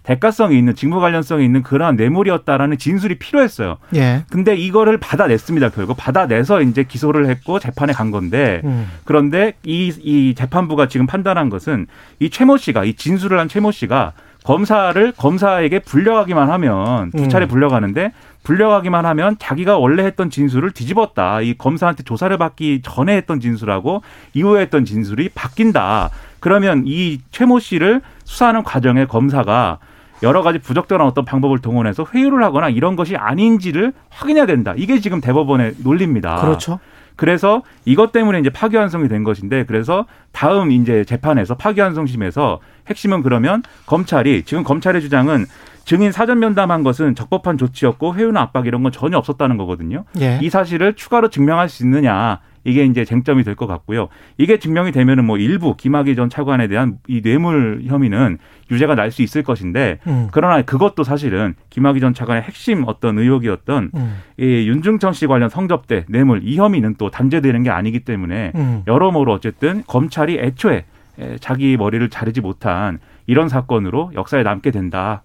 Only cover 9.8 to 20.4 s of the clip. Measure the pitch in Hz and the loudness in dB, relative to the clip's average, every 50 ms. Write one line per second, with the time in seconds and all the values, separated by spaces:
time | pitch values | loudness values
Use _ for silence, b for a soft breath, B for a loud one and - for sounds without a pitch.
9.8 | 185 180 156 170 - 151 147 143 135 131 123 - 127 127 - 175 180 156 156 147 | -2 -2 -4 -6 -4 0 2 2 2 2 0 0 -4 -2 -2 -2 -2 0 0 0
10.8 | 143 123 - 127 127 131 - 190 180 196 185 175 151 123 101 92 - - 147 104 | 0 2 2 0 0 0 0 -2 -2 -2 0 0 0 -2 -2 -4 -4 -4 -4 -4
11.8 | 85 b b b b b b - 135 123 - - 254 262 277 262 - 180 143 110 | -4 b b b b b b -6 -4 -4 0 2 4 6 6 4 2 0 0 0
12.8 | 95 107 110 - - 147 185 190 185 202 190 180 160 151 - 202 208 214 208 - | 0 0 -2 -4 -2 -2 -2 -2 0 0 0 0 0 0 0 0 0 0 0 -2
13.8 | 127 117 127 135 107 82 b b b b b b - - 135 175 208 202 214 208 | -4 -2 0 0 0 -2 b b b b b b 0 0 2 2 2 2 2 2
14.8 | 196 180 165 190 214 247 240 - - 143 175 185 202 202 190 175 165 147 175 196 | 2 2 2 2 2 2 2 0 0 0 2 2 2 2 2 2 2 0 0 -2
15.8 | - - - 147 196 220 226 220 202 180 175 156 139 139 170 185 165 123 104 95 | -2 0 0 2 4 4 4 2 2 2 2 2 2 2 2 2 0 0 0 0
16.8 | 98 113 127 113 92 87 - 156 139 135 127 185 180 - 120 131 143 143 131 113 | 0 0 -2 -2 -2 -4 -2 -2 0 2 2 2 0 2 2 2 2 2 2 0
17.8 | 104 98 101 147 185 214 b b b b b b - - 156 185 214 220 208 202 | 0 -2 -2 -2 -4 -4 b b b b b b -4 0 2 2 4 4 2 2
18.8 | 180 180 180 170 170 170 160 151 170 202 214 - - - - - 180 196 208 175 | 2 0 0 0 0 0 0 0 0 0 0 -2 -4 -6 -6 -2 0 2 2 4
19.8 | 135 127 151 185 190 196 190 - 185 160 - 139 | 4 4 2 2 2 0 -2 -2 -4 -4 -2 -2